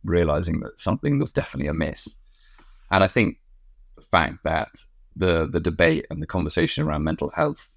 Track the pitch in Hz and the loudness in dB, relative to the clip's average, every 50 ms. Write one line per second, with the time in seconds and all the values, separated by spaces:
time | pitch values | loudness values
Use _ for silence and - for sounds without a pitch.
0 | - 87 87 87 85 78 73 76 85 85 80 - - - - - - 95 92 - | -2 2 2 2 4 4 2 0 0 -2 -2 -4 -4 -8 -12 -6 -2 -2 -2 0
1 | - - 143 139 - - - - - - - - 69 73 76 80 78 - - - | 0 0 0 0 0 -2 -2 -4 -4 -4 -8 -6 -4 -4 -2 -2 -2 -4 -4 -8
2 | - - - - - _ _ _ _ _ - - - - - - - - 98 95 | -12 -14 -14 -18 -20 _ _ _ _ _ -20 -20 -20 -20 -20 -20 -8 0 2 4
3 | 95 92 - - 85 - - _ _ _ - - _ - - _ - - - - | 4 4 4 2 2 2 0 _ _ _ -20 -20 _ -20 -20 _ -20 -20 -20 -20
4 | - _ - 87 80 57 - - _ - 80 78 - - _ - - - _ - | -6 _ 2 2 2 2 -4 -6 _ -2 -2 -2 -2 -4 _ -20 -20 -20 _ -20
5 | - _ _ - 95 92 85 82 80 71 - 85 82 87 80 - 85 82 80 76 | -20 _ _ 0 2 4 4 2 2 0 0 0 0 0 2 2 2 2 2 -2
6 | - - 80 76 78 - - 92 80 76 - 87 85 78 - - 78 76 76 76 | -4 -8 -10 -10 -10 -6 -4 -2 -2 -2 0 0 0 0 0 -2 -2 -2 -2 -2
7 | 76 78 80 - 73 71 - - 80 73 147 - - _ _ | -2 -2 -4 -4 -6 -6 -2 -2 -2 -2 -2 -8 -16 _ _